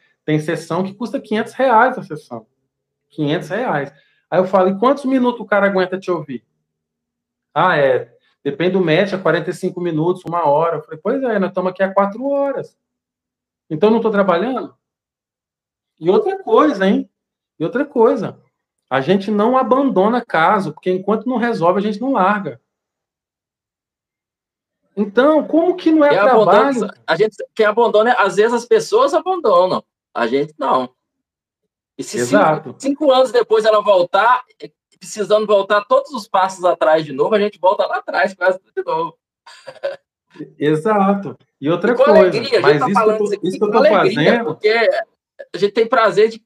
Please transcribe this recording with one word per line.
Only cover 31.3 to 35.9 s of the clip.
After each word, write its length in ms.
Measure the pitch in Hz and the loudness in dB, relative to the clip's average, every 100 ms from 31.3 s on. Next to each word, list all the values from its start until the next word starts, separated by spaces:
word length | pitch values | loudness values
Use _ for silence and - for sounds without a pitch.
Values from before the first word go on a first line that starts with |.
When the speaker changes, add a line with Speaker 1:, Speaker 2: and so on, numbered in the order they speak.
| _ _ _ _ _ _ - | _ _ _ _ _ _ -14
Speaker 2:
E 60 | |
se 160 | - 208 | -8 -6
cinco, 160 | 120 208 | 0 2
Speaker 1:
Exato. 400 | 165 151 127 - | 2 0 -6 -8
Speaker 2:
cinco 320 | 269 285 302 | -6 0 2
anos 200 | 262 262 | 2 2
depois 320 | 240 220 220 | 0 0 2
ela 180 | 214 214 | 2 2
voltar, 600 | 208 185 175 196 226 240 - _ - _ _ _ | 2 2 2 2 2 2 -2 _ -20 _ _ _
precisando 480 | - 220 196 214 214 | -14 -8 0 0 2
voltar 380 | 202 196 208 | 0 2 -2
todos 260 | 208 | 2